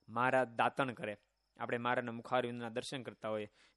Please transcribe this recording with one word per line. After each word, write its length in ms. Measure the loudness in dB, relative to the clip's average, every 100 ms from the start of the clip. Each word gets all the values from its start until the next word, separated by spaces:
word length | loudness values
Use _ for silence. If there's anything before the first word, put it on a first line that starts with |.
| -6
મહારાજ 380 | 2 4 6 4
દાંતણ 440 | 4 2 2 -2
કરે, 260 | -4 -8 -8 _ _ _ -8
આપણે 200 | -2 0
મહારાજના 340 | 2 0 -2
મુખારવિંદના 580 | -8 0 0 0 -4 -4
દર્શન 340 | -4 -4 -8
કરતા 260 | -10 -8 -4
હોઈએ. 220 | -4 -6 _ _